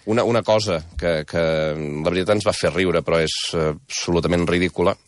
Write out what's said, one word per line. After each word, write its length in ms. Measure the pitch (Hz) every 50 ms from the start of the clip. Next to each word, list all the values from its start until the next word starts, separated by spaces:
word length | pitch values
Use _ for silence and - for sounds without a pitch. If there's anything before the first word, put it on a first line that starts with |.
| _
Una, 180 | 101 110 120 98
una 180 | 110 120 113 92
cosa 400 | - 107 107 101 104 85 80 80 - - -
que, 260 | 90 85 82 78 78
que 140 | - - 85
la 720 | 82 80 80 78 78 78 76 78 76 73 73 76 78 87
veritat 240 | 87 92 90 101 104
ens 100 | 104 98
va 60 | 104 -
fer 200 | - - 85 73
riure, 280 | 90 95 90 82 85 -
però 180 | - 82 82 80
és, 80 | 78 - - - - -
eh, 140 | 85 78 78 76 73 - -
absolutament 560 | - - - - 87 85 80 82 87 87 87 85
ridícula, 480 | 87 87 90 87 - - 87 98 98 - _